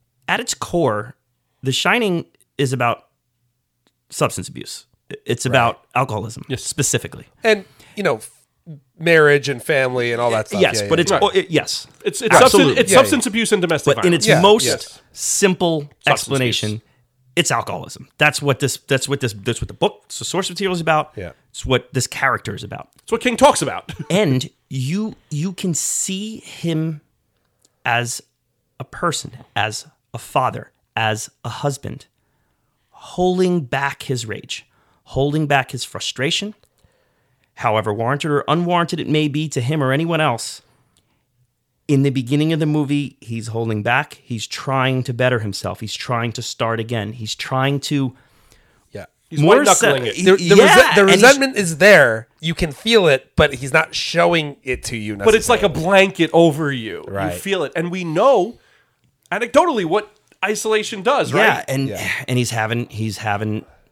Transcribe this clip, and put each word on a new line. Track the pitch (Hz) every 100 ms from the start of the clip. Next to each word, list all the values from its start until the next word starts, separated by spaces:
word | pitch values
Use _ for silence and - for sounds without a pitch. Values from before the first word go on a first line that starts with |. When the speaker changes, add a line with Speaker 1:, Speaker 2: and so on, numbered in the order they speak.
| _ _ -
Speaker 1:
at | 202
its | 254
core, | - - 175 135 104 117 - _ _ _ _
The | 131
Shining | 127 175 233 214 170 - _ _ -
is | 135
about | 127 120 107 _ _ _ _ _ _ _ _ _ _ _
substance | - 131 - 85
abuse. | - - - _ _ - - -
It's | 120 131
Speaker 2:
Right. |
Speaker 1:
about | 127 117 - _ 123
alcoholism | 135 107 110 - -
Speaker 3:
Yes. | 127
Speaker 1:
specifically. | - - 135 117 - - - _
Speaker 2:
And, | 226 202 - _ - -
you |
know, | 185 110
f-, | - _ _ _ - 147 _ -
marriage | 165 165 147 143 135
and | 123
family | - 143 131 127 120
and | 117
all | 120
that | 110 104
stuff. | 202
Speaker 1:
Yes, | 180 110
Speaker 2:
Yeah, | 101
Speaker 1:
but | 160
Speaker 2:
yeah, |
Speaker 1:
it's, | 180
Speaker 3:
Right. | 175
Speaker 1:
oh, | 202
it, | 185 -
yes. | 151 - - - _ 202
Speaker 3:
It's, | -
it's | 240 -
Speaker 1:
Absolutely. | 254 - 269 -
Speaker 3:
substance, |
it's | -
Speaker 2:
Yeah, | 233
yeah. |
Speaker 3:
substance | 220 277 233
abuse | 214 220
and | 208
domestic | 170 151 - 135
Speaker 1:
But | 175
in |
Speaker 3:
violence. | 165 110
Speaker 1:
its |
Speaker 2:
Yeah, | 170
Speaker 1:
most | 196 220 131
Speaker 2:
yes. | - - - _
Speaker 1:
simple | - - - 196 185 175 160
Speaker 3:
Substance | 143 _ 143
Speaker 1:
explanation, | 135 - 135 123 107 107
Speaker 3:
abuse. | 107 _ _ _ _ _ 165
Speaker 1:
it's | 156
alcoholism. | 120 107 92 82 - - -
That's | 151 -
what | 143 131
this, | 135 -
that's | - 135 -
what | 139
this, | 120
that's | 101 110 117
what | -
the |
book, | - 202 - -
the | - 123
source | 208 185
material | 175 190 175
is |
about. | 160 151 - -
Speaker 2:
Yeah. | 87 - _
Speaker 1:
It's | - 131
what | 123 -
this | 131 -
character | - 135 110 -
is | 101
about. | 101 - - _
Speaker 3:
It's | -
what | 226
King | 247 233
talks | 277 -
about. | 139 90 - -
<laughs> | -
Speaker 1:
And | 180 180 131 - _ -
you, | 135 131 190 220 - -
you | 147 185
can | 180 185
see | 151 - - - 190 214 220
him | - - 165 160 160 151 _ _ _ _ _ _ _ _ 123
as | 120 120 - - _ _ _ _ -
a |
person, | - - 175 - - 123 - 104
as | 107 107 - _ _
a | 117
father, | - 139 127 107 - _ _ 110
as | 110 110 - _
a | 117
husband, | - 143 135 - - - _ _ _ _ _ _ _ _
holding | - - - 180 180 185 175
back | 127 135 139 -
his | - 123 110
rage, | 104 - - _ _ _ _ _
holding | 131 143 156 147
back | 139 127
his | 127
frustration, | - - - - 143 - 202 - _ _ _ _ _ _ _ _ _ -
however | 117 107 107
warranted | 104 117 139 160
or | 147 -
unwarranted | 160 175 175 170 165
it | -
may | 156 151
be | 143 156
to | 135
him | 120 156
or | 131
anyone | 139 165 160
else. | 151 117 - - _ _ _ _ _ _ _ _ _ _ _ _ -
In | 139
the | 139
beginning | 131 123 147 156
of | 160
the | 160
movie, | 151 143 143 143 _
he's | - 113 110
holding | 113 113 107
back. | 113 127 156 -
He's | - 117 -
trying | - - 135 131 131
to | 123
better | 117 127 120
himself. | 104 - 95 95
He's | 107 -
trying | - 117 117
to | 113
start | 117 - 113 113
again. | 113 117 104
He's | 120 107
trying | - - 131 135 143
to | - 143 131 - _ _ _ _ _ _ _
Speaker 2:
Yeah. | 101 - _ -
Speaker 3:
He's | 151
Speaker 1:
more | 160 247
Speaker 3:
white-knuckling | 294 - 226 - 120
Speaker 1:
so |
Speaker 3:
it. | 123
Speaker 2:
The, | 185 190 175
the | 202
Speaker 1:
yeah, | 285
Speaker 2:
resent-, | 381 370 202
the |
Speaker 1:
and | 196
he's | 202
Speaker 2:
resentment | 247 277 269 220
is | 180 147
there. | 196 180 127 110 - -
You | 160
can | 165 165
feel | 131 226 226 170
it, | 135 - -
but | 151 127
he's | 135
not | 160 160 -
showing | - 165 175 170 147 139
it | 127 123
to | - 113
you | 107 101
Speaker 3:
But | 208
it's | 220 220
like | 233
a | 202
Speaker 2:
necessarily. | 147 165
Speaker 3:
blanket | 196 196 190 160
over | 165 170 143 147
you. | 131 110 82 76
Speaker 2:
Right. | 98 92
Speaker 3:
You | 87
feel | 196 190
it. | 139 165
And | 170
we | 185
know | 170 160 262 233 202 - _ _ _ _ _ _ -
anecdotally | 196 233 285 349 240 165
what | 208 208 _ _ - 190
isolation | 214 220 214 208 202
does, | 196 277 135
Speaker 1:
Yeah, | 151 214 139
Speaker 3:
right? | -
Speaker 1:
and, | 135 131
Speaker 2:
Yeah. | 95 98 - 127
Speaker 1:
and | 123
he's | 117
having, | 117 110 117 -
he's | 104 110 95
having | 110 101 107 107 - _ _